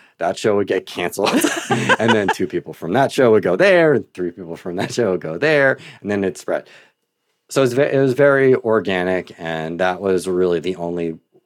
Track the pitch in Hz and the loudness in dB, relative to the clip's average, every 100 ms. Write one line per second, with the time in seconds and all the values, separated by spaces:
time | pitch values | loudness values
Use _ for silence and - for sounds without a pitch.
0 | _ - 87 95 110 101 98 95 - - | _ -6 -6 -2 0 0 0 -2 -4 -6
1 | 87 - 101 262 370 - - 381 127 508 | -6 -2 0 0 0 -2 -4 -2 0 0
2 | 113 107 98 - 95 87 - 80 82 107 | 2 2 0 -2 -4 -6 -8 -10 -4 0
3 | 135 - 123 107 - 90 202 180 160 131 | 0 2 4 4 4 4 4 6 4 2
4 | 95 - 90 82 85 82 92 87 123 - | -2 -6 -6 -6 -12 -12 -8 -6 -4 -2
5 | 113 90 80 82 151 147 135 127 - - | 0 -2 -4 -4 0 2 2 0 -6 -12
6 | 98 101 95 90 - 80 - - _ _ | -6 -2 -2 -4 -6 -6 -6 -18 _ _
7 | _ _ _ _ _ - 135 120 147 135 | _ _ _ _ _ 0 0 2 0 2
8 | 135 123 143 139 135 127 117 110 95 92 | 2 4 4 4 4 2 2 0 0 -2
9 | 90 92 87 - 82 80 80 85 92 90 | 0 -2 -4 -10 -8 -6 -6 -2 -2 -2
10 | 98 92 87 90 92 87 85 90 87 87 | 0 0 0 0 2 0 -2 -6 -6 -4
11 | 85 82 _ _ | -6 -8 _ _